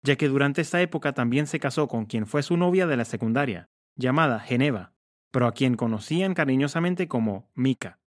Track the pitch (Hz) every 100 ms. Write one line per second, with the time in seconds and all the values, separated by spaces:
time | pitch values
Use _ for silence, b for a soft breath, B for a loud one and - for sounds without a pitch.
0 | 135 139 147 135 143 139 160 175 175 165
1 | 147 135 120 131 147 156 139 160 143 117
2 | 107 113 107 147 139 170 180 185 175 127
3 | 117 107 113 120 139 87 - _ _ -
4 | 127 143 156 113 - 123 143 110 92 _
5 | _ _ _ 131 120 110 131 120 117 107
6 | - 165 190 170 139 131 143 165 175 180
7 | 170 123 110 95 - - 127 127 92 -